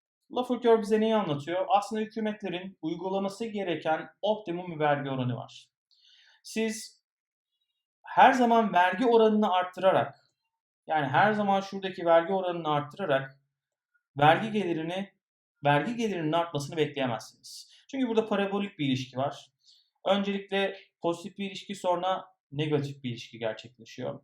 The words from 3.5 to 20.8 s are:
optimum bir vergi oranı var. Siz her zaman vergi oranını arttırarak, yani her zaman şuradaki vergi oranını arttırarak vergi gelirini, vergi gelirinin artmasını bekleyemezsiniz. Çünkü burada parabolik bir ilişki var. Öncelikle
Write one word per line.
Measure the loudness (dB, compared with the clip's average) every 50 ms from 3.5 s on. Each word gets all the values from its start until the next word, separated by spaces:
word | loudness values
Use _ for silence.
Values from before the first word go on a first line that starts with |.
| -4 -4 -4 -2 -4 -2 0 0 -2 -2 -4 -10 -10 _
optimum | -2 -2 -2 -2 -4 -6 -6 -6 -6 -8
bir | -4 0
vergi | 2 2 2 0 -2 -4
oranı | -4 -2 -2 -2 -4
var. | -4 -8 -12 -18 -20 -20 _ _ _ _ _ _ _ _ _ _ _ _ _ _ _
Siz | _ -8 -4 -4 -2 -2 -4 -8 -12 -16 -18 _ _ _ _ _ _ _ _ _ _ _ _ _ _ _ _ _ _ _ _ _
her | -18 0 6 8 8 8
zaman | 8 6 4 4 4 4 4 4
vergi | 2 2 2 2 2 0 2
oranını | 4 6 6 6 4 4 2 2 2
arttırarak, | 0 0 -2 -4 -4 2 4 4 4 4 2 -2 -6 _ _ _ _ _ _ _ _ _ _ _ _ _ _
yani | -2 -2 0 0
her | 2 4 4 4 4
zaman | 2 2 0 2 0 0
şuradaki | 0 -4 -8 -8 -8 -8 -6 -2 4
vergi | 6 6 6 6 4
oranını | 0 -2 -2 -2 -4 -4 -2 0
arttırarak | 0 0 -2 -4 -8 -6 -2 0 0 0 0 -6 -12 _ _ _ _ _ _ _ _ _ _ _ _ _ _ _ _ 4
vergi | 6 6 6 4 2 -2
gelirini, | -2 -2 -2 -2 -2 -4 -4 -4 -4 -6 -6 -8 _ _ _ _ _ _ _ _ _ _ 2
vergi | 4 4 4 2 0 -2
gelirinin | -2 -2 -2 -2 -2 -2 0
artmasını | 0 0 0 -2 -4 -6 -6 -4 -2
bekleyemezsiniz. | -2 -2 0 0 -2 -2 -2 -4 -6 -8 -14 -20 _ -20 -20 -20 -20 -20 _ -20 _ _ -8
Çünkü | -4 -2 -2 0
burada | 0 0 0 0
parabolik | -2 -2 -2 -2 -2 -4 -4 -6 -6 -4
bir | -2
ilişki | -2 -2 -2 -4 -6 -6
var. | -4 -4 -4 -6 -10 -16 _ _ _ _ _ _ _ _ _ _ _ -2
Öncelikle | 0 0 0 0 -2 -6 -6 -6 -4 -2 -2 -2 -2 -4 -10